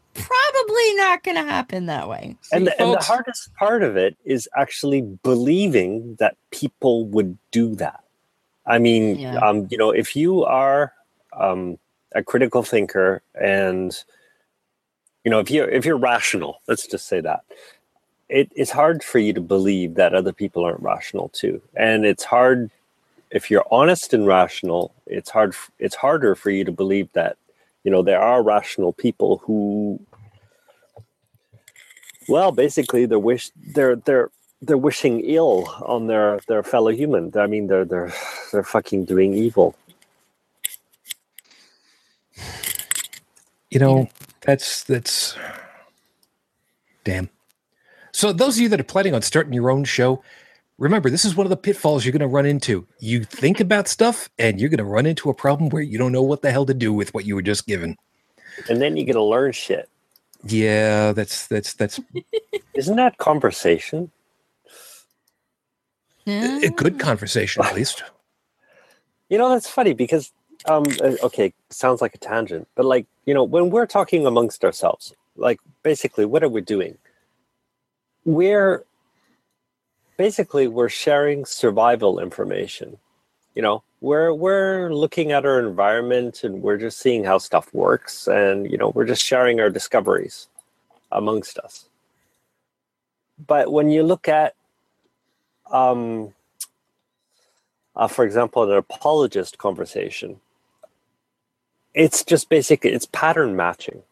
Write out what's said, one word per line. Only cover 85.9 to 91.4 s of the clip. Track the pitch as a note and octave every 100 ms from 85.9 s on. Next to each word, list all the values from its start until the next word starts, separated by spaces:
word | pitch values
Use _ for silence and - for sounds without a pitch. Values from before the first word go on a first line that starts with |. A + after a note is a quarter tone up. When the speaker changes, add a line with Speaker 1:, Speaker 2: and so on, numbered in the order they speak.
| A2+ A#2+ B2 B2 -
Speaker 2:
and | A#2 F#2+
we're | G2+ G#2
just | A2+ -
seeing | C3 A#2
how | G2 F#2+
stuff | - D#2+ -
works, | G2+ F#2+ - - - -
and, | G2+ G2 G2 G2+
you | -
know, | G#2+
we're | A#2 A#2
just | A#2
sharing | - B2+ B2 A#2
our | G#2
discoveries | F#2+ - A#2 G2 F#2 F2+ - - _ _ _ _ _ -
amongst | G2+ G#2+ A2